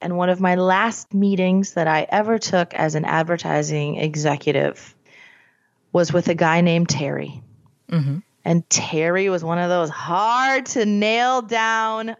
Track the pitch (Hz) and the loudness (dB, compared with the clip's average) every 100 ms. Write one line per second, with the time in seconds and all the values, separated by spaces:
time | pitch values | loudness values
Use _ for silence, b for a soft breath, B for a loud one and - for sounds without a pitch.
0 | 175 175 180 185 185 180 185 185 226 226 | -6 0 0 2 2 4 4 2 0 -4
1 | - 196 202 196 185 190 196 - 160 156 | -4 0 2 2 2 2 0 0 0 0
2 | - 202 214 226 - 185 170 - 160 151 | 0 0 0 -2 0 0 0 -2 -2 0
3 | 160 156 160 170 165 151 151 151 147 160 | 0 0 0 -2 -2 -2 -2 -4 -4 -4
4 | 156 151 151 147 - 139 - - - _ | -4 -2 -2 0 0 0 0 -4 -14 _
5 | b b b b b b b b _ 175 | b b b b b b b b _ 0
6 | 170 175 170 165 165 170 175 170 170 139 | 2 0 0 2 2 4 4 2 0 -2
7 | 139 143 143 135 - - _ _ - 165 | -4 -6 -8 -12 -20 -20 _ _ -6 -2
8 | 139 147 - _ 170 170 - - - 160 | -2 -4 -8 _ 0 0 2 0 0 -2
9 | 160 185 196 180 165 170 175 180 160 - | 0 0 0 -2 -2 -2 0 0 -2 -4
10 | 139 180 214 240 262 269 254 262 214 202 | -4 -2 0 2 2 0 -2 -2 0 2
11 | 214 226 247 254 220 226 226 220 220 220 | 2 2 2 0 -2 -2 0 0 -2 -4
12 | 226 226 | -8 -12